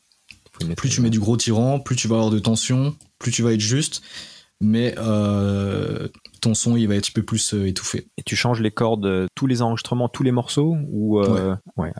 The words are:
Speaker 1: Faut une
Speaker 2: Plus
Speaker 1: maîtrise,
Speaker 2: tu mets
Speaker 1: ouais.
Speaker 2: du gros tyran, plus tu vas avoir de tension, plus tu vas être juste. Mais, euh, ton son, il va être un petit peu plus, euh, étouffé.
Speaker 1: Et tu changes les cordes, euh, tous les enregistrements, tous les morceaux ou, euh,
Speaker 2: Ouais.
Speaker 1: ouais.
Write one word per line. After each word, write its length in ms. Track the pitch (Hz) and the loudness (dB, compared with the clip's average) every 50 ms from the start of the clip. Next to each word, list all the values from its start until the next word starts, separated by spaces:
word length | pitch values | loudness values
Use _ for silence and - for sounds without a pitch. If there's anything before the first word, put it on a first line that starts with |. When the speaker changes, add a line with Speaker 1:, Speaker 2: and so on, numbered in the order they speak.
| _ _ _ _ _ - - - _ _ - | _ _ _ _ _ -20 -20 -20 _ _ -10
Speaker 1:
Faut 80 | - | -8
une 60 | - | -6
Speaker 2:
Plus 20 | 82 | -6
Speaker 1:
maîtrise, 240 | 82 - - 131 104 | -4 -4 -2 -2 0
Speaker 2:
tu 80 | 120 | 2
mets 60 | 120 | 2
Speaker 1:
ouais. 40 | 113 | 2
Speaker 2:
du 100 | 113 110 | 2 2
gros 160 | 101 110 120 | 2 2 0
tyran, 420 | 117 - 120 110 107 120 131 139 139 | 0 0 0 2 2 2 2 0 0
plus 160 | - - 127 | -2 -4 -4
tu 100 | 123 - 110 | -2 0 0
vas 80 | 113 | 2
avoir 140 | 113 110 110 | 2 2 2
de 80 | 107 107 | 2 2
tension, 540 | 95 113 113 110 - - 127 127 135 147 147 - - _ _ - | 2 2 0 0 0 0 0 0 0 0 -2 -6 -12 _ _ -8
plus 120 | - 120 117 | -6 -4 -2
tu 100 | - 117 | 0 2
vas 100 | 117 113 | 2 2
être 80 | 107 | 2
juste. 420 | 104 107 123 143 156 - - - - - - - - - - - - _ _ - | 2 0 0 0 0 -2 -6 -10 -12 -14 -18 -18 -18 -18 -20 -20 -20 _ _ -2
Mais, 340 | 107 107 110 113 123 120 - - | 0 2 2 2 2 0 -2 -2
euh, 1080 | 110 113 107 104 104 101 101 101 101 101 101 98 98 98 98 101 98 - 107 - - - - - - - - - | -2 0 0 2 2 2 2 2 2 2 0 0 0 -2 -2 -2 -4 -4 -4 -6 -8 -10 -12 -16 -20 -20 -10 -2
ton 140 | - 117 110 | 0 0 0
son, 220 | - - 120 117 | 2 2 2 2
il 100 | 117 113 | 2 2
va 80 | 104 101 | 2 2
être 40 | 101 | 0
un 80 | 95 | 0
petit 40 | - - | -2 -2
peu 100 | 113 104 | -4 -2
plus, 280 | - 117 107 - - 104 | 0 -2 -2 -2 -2 -2
euh, 120 | 101 98 | 0 0
étouffé. 400 | 95 92 - - - - - - - _ | 0 -2 -4 -6 -6 -6 -6 -8 -10 _
Speaker 1:
Et 60 | - - | -14 -10
tu 140 | - 110 | -6 -4
changes 240 | - - 120 123 113 | -2 0 0 2 2
les 100 | 110 107 | 0 0
cordes, 340 | - - 120 113 113 107 98 | 0 0 0 2 2 2 0
euh, 200 | 98 95 92 92 87 - | 2 2 2 0 -2 -2
tous 140 | - 135 131 | -2 -2 0
les 120 | 127 117 120 | 2 2 2
enregistrements, 460 | 113 117 110 - - - 123 123 117 | 0 0 -2 -4 -4 -2 -2 -2 -2
tous 140 | - - 139 | -2 0 0
les 80 | 131 | 2
morceaux 460 | 123 123 120 - - 147 147 160 165 151 147 - | 2 0 0 0 0 0 0 2 0 -2 -4 -4
ou, 280 | - 104 107 107 107 104 | -4 -2 0 2 2 4
euh, 380 | 101 98 110 98 95 95 95 98 - - - | 4 4 4 2 2 0 -2 -4 -6 -8 -6
Speaker 2:
Ouais. 100 | - 82 82 | -6 -6 -6
Speaker 1:
ouais. 40 | - - | -6 -8